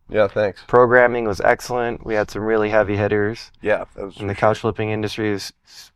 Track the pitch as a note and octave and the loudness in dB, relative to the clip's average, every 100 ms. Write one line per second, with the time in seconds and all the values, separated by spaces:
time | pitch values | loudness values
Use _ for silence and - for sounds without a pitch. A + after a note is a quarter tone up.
0 | - G#2+ G2+ A2 G#2 - - B2 B2 B2 | -6 0 0 0 -4 -4 2 4 6 6
1 | A#2+ A#2+ A2+ F#2+ G#2+ A#2+ - B2 A#2 A2+ | 6 2 -4 0 2 0 -2 -4 -4 -6
2 | A2 G#2+ G#2 G2+ A2 A2 G#2+ G#2+ G2 G2+ | -4 -4 -2 -4 -2 0 2 2 2 0
3 | G2+ G#2 G#2 A2+ - _ G#2 F#2+ - - | 0 0 -2 -6 -16 _ -4 -4 -4 -12
4 | G2 - G2+ G2+ A2 G#2+ A2+ G#2 G#2+ G#2+ | -14 -8 -8 0 0 0 -4 -4 -6 -4
5 | G#2 - G#2+ G2 - - _ - - | -6 -4 -4 -4 -8 -18 _ -20 -20